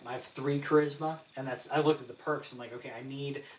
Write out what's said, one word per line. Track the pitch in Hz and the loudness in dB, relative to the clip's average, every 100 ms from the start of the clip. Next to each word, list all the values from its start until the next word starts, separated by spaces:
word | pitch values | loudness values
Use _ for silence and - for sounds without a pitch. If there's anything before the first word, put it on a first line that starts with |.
| - | -6
I | |
have | - | -8
three | - - 139 143 | -6 -4 0 0
charisma, | - 151 147 - 160 160 - - | 6 6 6 2 -2 -4 -8 -8
and | 135 | -6
that's, | 120 - | -6 0
I | 175 | 4
looked | 151 147 | 6 4
at | 120 | 0
the | - | -6
perks. | 151 143 - | -2 -2 -4
I'm | 127 | -10
like, | 113 | -10
"Okay, | 120 - | -10 -10
I | 117 | -10
need, | 135 139 139 - - | -8 -4 -4 -6 -8